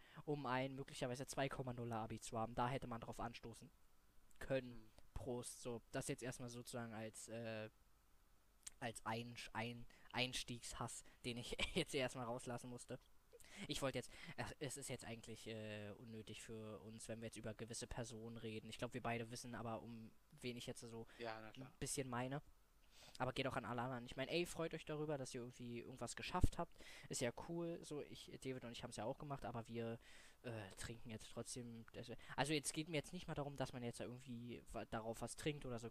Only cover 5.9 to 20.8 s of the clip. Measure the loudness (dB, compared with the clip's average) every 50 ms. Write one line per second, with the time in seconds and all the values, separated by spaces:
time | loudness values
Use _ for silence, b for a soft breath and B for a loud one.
5.9 | 0 0 2 2 0 0 0 -2 -2 -2 -2 -4 -4 -4 -4 -2 -2 -2 0 0
6.9 | -2 -2 -2 -2 -4 -6 -6 -4 -2 -2 0 0 0 0 -2 -4 -6 -10 -20 -20
7.9 | -20 -20 -20 -20 -20 -20 -20 -20 -20 -20 -20 -20 -18 -12 -12 -10 -6 -4 -2 -2
8.9 | -2 0 2 2 4 4 2 0 -4 -6 -6 -2 0 2 2 2 0 -2 -6 -8
9.9 | B B B B B 6 8 8 6 2 2 0 -2 -2 -2 -2 0 0 0 0
10.9 | 0 -4 -8 B B B 0 0 0 0 0 0 2 2 4 4 6 4 4 6
11.9 | 6 4 4 4 4 2 0 0 0 0 0 0 -2 -2 -2 -4 -6 -6 -4 -4
12.9 | -6 -6 -6 -10 -20 -20 -20 -18 -18 -16 B B B B -2 B 2 4 4 4
13.9 | 4 2 0 -2 B B B B B B -2 -2 -2 -2 -2 -2 -2 -2 -4 -2
14.9 | -2 -2 0 -2 -2 -2 -4 -6 -8 -6 -4 -4 -2 -2 -2 -2 -2 -2 -4 -4
15.9 | -6 -6 -8 -8 -6 -6 -6 -6 -6 -8 -6 -6 -6 -6 -4 -4 -6 -6 -8 -8
16.9 | -8 -6 -4 -4 -4 -2 -4 -4 -6 -4 -4 -4 -4 -4 -4 -4 -2 -2 -2 -2
17.9 | 0 0 -2 -2 -2 -6 -6 -6 -4 -4 -4 -2 -2 -2 -4 -4 -4 -2 -2 0
18.9 | 0 0 2 4 4 2 2 0 -2 -4 -4 -2 -2 0 0 0 0 0 -2 -4
19.9 | -6 -8 -8 -10 -12 -14 -18 -18 -10 -4 -2 -2 -2 -2 -2 -4 -4 -4